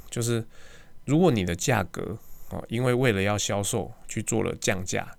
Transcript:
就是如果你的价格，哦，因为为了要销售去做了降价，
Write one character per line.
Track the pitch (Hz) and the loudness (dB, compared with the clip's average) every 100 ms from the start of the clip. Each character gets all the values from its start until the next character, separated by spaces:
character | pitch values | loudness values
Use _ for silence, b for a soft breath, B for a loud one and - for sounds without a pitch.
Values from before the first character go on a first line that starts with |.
| - | -8
就 | - | -4
是 | 117 117 110 B B B B B | 0 0 -2 B B B B B
如 | - 147 | 2 6
果 | 180 | 6
你 | 117 | 6
的 | 90 | 2
价 | 87 - 117 | 0 2 2
格， | 92 - 90 107 - - - | 0 -4 -6 -8 -10 -12 -8
哦， | 90 - | -8 -4
因 | 113 | 0
为 | 127 | 2
为 | 123 131 | 4 4
了 | 98 | 4
要 | 98 104 | 2 2
销 | - 101 | 0 0
售 | 101 113 87 - - | 0 -2 -4 -8 -8
去 | - | -6
做 | 107 113 | -2 0
了 | 92 - | 0 0
降 | - 95 | -2 0
价， | 95 101 92 | -2 -4 -6